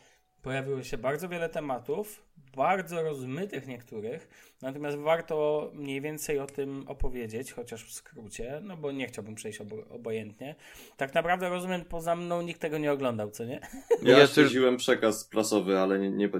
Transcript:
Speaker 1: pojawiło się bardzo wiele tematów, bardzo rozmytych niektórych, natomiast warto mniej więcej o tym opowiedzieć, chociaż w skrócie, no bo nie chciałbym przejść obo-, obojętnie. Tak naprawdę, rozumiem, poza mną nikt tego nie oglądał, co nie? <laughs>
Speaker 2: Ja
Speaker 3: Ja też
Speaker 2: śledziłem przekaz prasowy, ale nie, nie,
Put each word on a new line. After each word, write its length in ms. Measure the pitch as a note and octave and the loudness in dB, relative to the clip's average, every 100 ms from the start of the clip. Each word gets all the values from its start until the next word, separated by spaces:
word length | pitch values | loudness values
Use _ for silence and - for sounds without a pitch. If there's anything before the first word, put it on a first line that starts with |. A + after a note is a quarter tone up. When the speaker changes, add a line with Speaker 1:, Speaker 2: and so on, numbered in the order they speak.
| _ _ _ _ | _ _ _ _
Speaker 1:
pojawiło 420 | C3 C3+ C3+ C3 | -8 -6 -4 -6
się 140 | B2 C#3+ | -6 -6
bardzo 320 | B2 D3+ F3+ | -4 -4 -4
wiele 200 | F3 E3 | -6 -6
tematów, 760 | E3 D3+ B2 A#2 D#3+ G#3+ - _ - - C3 | -4 -6 -6 -4 -6 -8 -12 _ -20 -12 -2
bardzo 480 | D3 G3 E3+ E3+ | 2 2 -2 -4
rozmytych 640 | D#3+ C#3+ B2+ C#3+ G3+ C#3 C3 | -2 -4 -6 -6 -6 -8 -10
niektórych, 640 | A#2+ - A2 G#2+ D#3 - - - _ | -12 -12 -10 -8 -10 -12 -20 -20 _
natomiast 360 | C3 C#3+ D3 D3 | -10 -6 -6 -2
warto 720 | D3 E3 E3 D#3 D3+ D3+ D3 | 2 2 2 0 2 0 -2
mniej 280 | D3 C#3+ C3+ | -8 -6 -6
więcej 380 | D3 D3+ - D3 | -6 -6 -2 -2
o 60 | C#3 | -2
tym 380 | - C#3 C#3 C3+ | -6 -6 -6 -10
opowiedzieć, 640 | C3+ C3 B2+ A2+ A2 C3+ | -2 -2 0 -6 -8 -10
chociaż 320 | - A2+ A2+ - | -12 -12 -12 -14
w 80 | |
skrócie, 680 | - - - G#2+ - A2+ D3 | -18 -18 -18 -14 -10 -8 -8
no 140 | G#3+ F3 | -10 -8
bo 140 | D3 | -6
nie 160 | C#3 B2 | -4 -6
chciałbym 280 | A#2+ G#2 A2 | -8 -12 -10
przejść 260 | A2+ G#2 | -10 -10
obo-, 260 | G#2+ G#2+ - | -12 -12 -12
obojętnie. 680 | - - A2 A2 G2+ C3 D#3 - - - - | -12 -6 -6 -6 -12 -14 -14 -18 -20 -16 -8
Tak 160 | C3+ | -2
naprawdę, 360 | E3+ E3 F3+ F#3 | 0 2 2 0
rozumiem, 360 | F3+ F3+ F3+ E3 | -2 -2 -4 -4
poza 300 | E3+ E3 E3+ | -6 -2 -2
mną 260 | F3 F3 | -2 -4
nikt 200 | E3+ E3 | -4 -4
tego 160 | E3 D3+ | -4 0
nie 140 | D3 | 0
oglądał, 400 | C#3+ C3 A2+ G#2 | 2 0 -2 -4
co 140 | - A#2 | -6 -8
nie? 140 | - | -10
<laughs> 400 | - C4+ - A#4 | -12 -8 0 4
Speaker 2:
Ja 100 | - | 10
Speaker 3:
Ja 60 | C3 | 10
też 160 | C#3+ | 10
Speaker 2:
śledziłem 440 | - C#3 B2 B2+ B2 | 10 6 8 4 4
przekaz 480 | - A#2+ A2+ G#2 - | 2 4 4 2 -2
prasowy, 540 | A2 G#2+ G#2+ F#2 F#2+ | 0 2 4 4 4
ale 200 | F#2+ G2 | 4 2
nie, 100 | G2 | 2
nie, 180 | G2+ G2+ F#2+ | 0 0 0